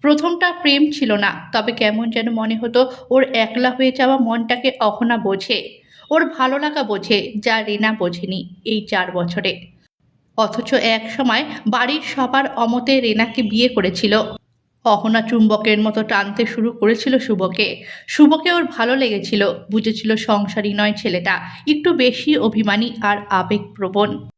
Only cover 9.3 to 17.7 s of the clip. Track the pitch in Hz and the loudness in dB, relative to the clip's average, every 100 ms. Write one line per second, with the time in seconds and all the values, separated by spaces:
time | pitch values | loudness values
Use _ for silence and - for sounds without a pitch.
9.3 | 175 190 - - _ _ _ _ _ _ | -2 -4 -6 -12 _ _ _ _ _ _
10.3 | - 214 247 - 262 233 220 220 - 254 | -2 -2 -2 -2 0 2 -2 -4 -4 0
11.3 | 226 302 - 214 233 247 302 - - 262 | 0 -2 -6 -2 0 0 -2 -6 -4 0
12.3 | 269 269 - 233 247 240 269 233 214 226 | 0 0 -2 -2 0 2 2 2 0 0
13.3 | 220 214 214 247 247 185 185 208 214 - | -2 -2 2 2 2 -2 0 2 2 0
14.3 | - _ _ _ _ 233 208 220 220 220 | -8 _ _ _ _ 2 2 2 0 2
15.3 | 240 220 214 220 214 214 214 214 208 202 | 4 4 4 2 2 2 0 0 0 -2
16.3 | 202 226 - 226 233 208 226 277 254 262 | -2 -2 0 -4 2 2 2 2 0 2
17.3 | 202 185 175 202 | 0 0 0 -2